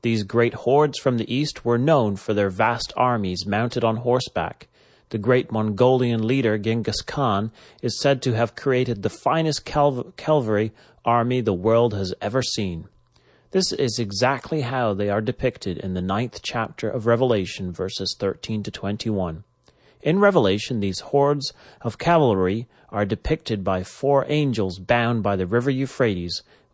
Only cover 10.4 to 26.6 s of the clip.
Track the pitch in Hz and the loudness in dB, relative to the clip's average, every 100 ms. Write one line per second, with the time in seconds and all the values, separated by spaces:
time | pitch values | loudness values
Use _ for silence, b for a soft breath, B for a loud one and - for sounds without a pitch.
10.4 | 113 104 107 b b b - 117 117 127 | 2 0 0 b b b 2 2 2 0
11.4 | 110 90 101 113 120 104 92 - 101 123 | 0 0 4 4 4 0 -6 -4 -4 -2
12.4 | 123 - 98 82 - _ _ b b b | -2 -4 -4 -6 -12 _ _ b b b
13.4 | b 190 185 - 131 113 110 101 123 135 | b -2 -2 -2 -2 -2 -6 0 0 0
14.4 | - 160 123 131 117 98 104 101 110 - | -4 -4 -4 -2 -2 0 0 0 -2 -2
15.4 | 131 - 98 87 95 90 92 98 120 - | -4 -4 -8 -6 -4 -4 -2 -2 -4 -8
16.4 | - 120 113 - 110 123 110 117 127 110 | -8 -6 -6 -6 -6 -2 2 2 4 2
17.4 | 90 - 92 85 95 - 95 - 98 - | 0 -6 -10 -6 -8 -6 -8 -4 -4 -4
18.4 | - 110 101 - 98 104 113 104 90 80 | -6 -6 -6 -8 -8 -6 -4 -2 -4 -6
19.4 | - _ _ b b b - 180 202 185 | -16 _ _ b b b 0 4 6 6
20.4 | 104 101 - 120 98 92 - 143 143 147 | 4 2 -2 -2 -2 -4 0 2 4 2
21.4 | 135 - B B 117 - - 170 139 95 | -4 -12 B B -8 -4 2 4 4 4
22.4 | 92 107 120 b b 104 101 107 - 156 | 2 0 -6 b b -4 -2 -2 -2 -4
23.4 | - 107 92 92 95 - 135 139 - 151 | -2 -4 -2 -4 -4 -4 2 2 2 0
24.4 | 143 113 95 90 92 120 117 120 101 98 | 0 0 -4 -6 0 2 2 0 0 0
25.4 | 90 117 127 131 135 - 120 92 87 80 | 0 0 0 -2 -4 0 0 0 -4 -10
26.4 | - b | -12 b